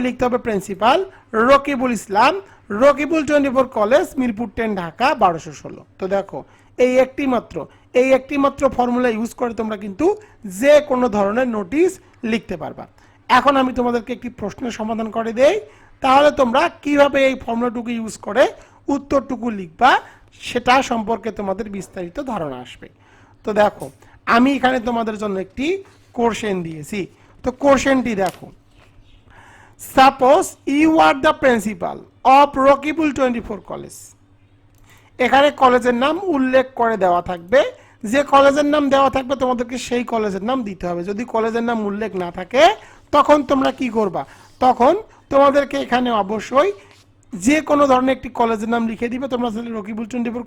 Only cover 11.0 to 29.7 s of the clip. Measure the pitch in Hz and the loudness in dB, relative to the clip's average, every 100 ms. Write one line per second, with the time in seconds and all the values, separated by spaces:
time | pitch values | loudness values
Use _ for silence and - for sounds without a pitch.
11 | 247 208 196 226 254 214 175 285 359 - | 0 0 0 0 -2 -4 -4 0 0 -2
12 | _ _ 220 226 - 170 143 120 117 _ | _ _ -4 -4 -6 -10 -10 -14 -18 _
13 | _ _ - 247 262 269 254 247 240 240 | _ _ 0 2 4 2 0 -2 -2 -2
14 | 240 240 247 - 202 - 247 214 220 220 | -6 -10 -12 -10 -10 -8 -10 -8 -6 -6
15 | 220 226 226 220 285 415 - - - _ | -6 -6 -6 2 2 2 -4 -18 -20 _
16 | 262 269 294 294 247 269 330 - 285 285 | 2 4 4 4 2 2 0 -2 0 4
17 | 285 277 269 262 - 233 247 233 233 233 | 4 4 0 0 -6 -4 -4 -6 -8 -8
18 | 220 - 220 214 339 - - _ - 277 | -8 -10 -4 2 2 0 -18 _ -6 -6
19 | 277 277 269 233 233 202 170 - 254 392 | -2 -4 -2 -6 -6 -8 -10 2 2 4
20 | - - _ _ - 247 247 262 262 233 | -2 -20 _ _ -8 -4 2 2 2 -4
21 | 208 220 226 214 196 190 214 202 - 196 | -4 -6 -6 -8 -6 -6 -8 -12 -12 -12
22 | 175 277 269 208 147 127 123 - - _ | -12 -10 -8 -8 -8 -10 -14 -20 -20 _
23 | _ _ _ _ 226 208 208 - 139 - | _ _ _ _ -4 0 0 0 -12 -16
24 | _ _ - 226 262 269 254 262 226 233 | _ _ 0 2 2 2 0 0 -2 -4
25 | 226 208 208 190 185 - 294 392 - _ | -4 -6 -6 -6 -8 -6 -6 -6 -8 _
26 | _ 254 233 196 214 185 165 160 143 208 | _ -2 -2 -2 -4 -6 -6 -12 -10 -8
27 | 170 _ _ _ 262 254 277 262 277 262 | -8 _ _ _ -10 -2 2 2 2 0
28 | 233 196 180 - - - _ _ _ _ | 0 -2 -2 -4 -16 -20 _ _ _ _
29 | _ _ _ - - - - | _ _ _ -20 -20 -20 -20